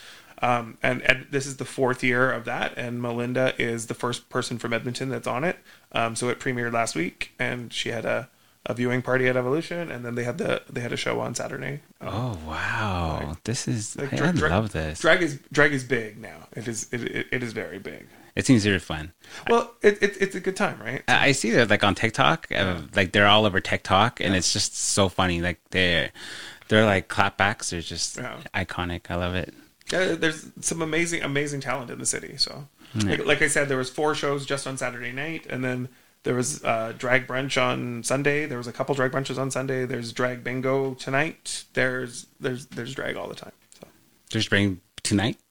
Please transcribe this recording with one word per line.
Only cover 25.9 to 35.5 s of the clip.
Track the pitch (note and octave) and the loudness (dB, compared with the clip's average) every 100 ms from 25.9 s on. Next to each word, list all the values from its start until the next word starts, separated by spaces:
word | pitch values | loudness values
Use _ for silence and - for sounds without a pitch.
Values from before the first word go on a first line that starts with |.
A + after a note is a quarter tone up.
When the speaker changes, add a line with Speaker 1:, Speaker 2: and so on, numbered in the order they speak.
| E2 - - - - - - - | 4 0 -6 -14 -12 -14 -14 4
Speaker 2:
they're, | G#2+ A2 | 6 6
like, | F#2+ - | 4 2
clapbacks | - G2 - G2 G#2+ - F2 | 2 2 4 2 2 -4 -6
are | |
just | E2 E2 - - | -6 -6 -6 -6
Speaker 1:
Yeah. | B2 A#2 - | -10 -10 -6
Speaker 2:
iconic. | - F#2 - F2 F2 - | -4 -4 -4 -4 -6 -4
I | F2 | -2
love | F2+ | 0
it. | F#2 - - - _ - | -2 -4 -10 -20 _ -2
Speaker 1:
Yeah, | E3+ F#3 | 0 2
there's | E3 D#3+ D#3 - - | 2 0 -2 -10 -8
some | - E3+ | -4 -2
amazing, | D#3+ D#3 E3+ E3 | 0 0 0 -2
amazing | D3 C#3+ D3 C#3 | -2 0 -2 -4
talent | C3 C3 A#2+ | -4 -4 -6
in | B2 | -6
the | C3 | -4
city. | - - C#3 | -4 -4 -2
So, | - - C#3+ _ - | -2 -2 -14 _ -6
Speaker 2:
Yeah. | A2 G2+ | 0 2
Speaker 1:
like, | - D3 | 2 2
like | D3 | 2
I | D3+ | 2
said, | D3+ C#3 | 2 2
there | C3 | 0
was | B2+ | -2
four | - D3+ | 0 0
shows | C#3+ C#3+ C#3+ C#3 | 0 0 -2 -2
just | C#3 C3+ | -4 -4
on | C3+ | -6
Saturday | B2 A#2+ A#2+ | -6 -6 -8
night, | C3 D#3 D#3+ - | -6 -6 -8 -6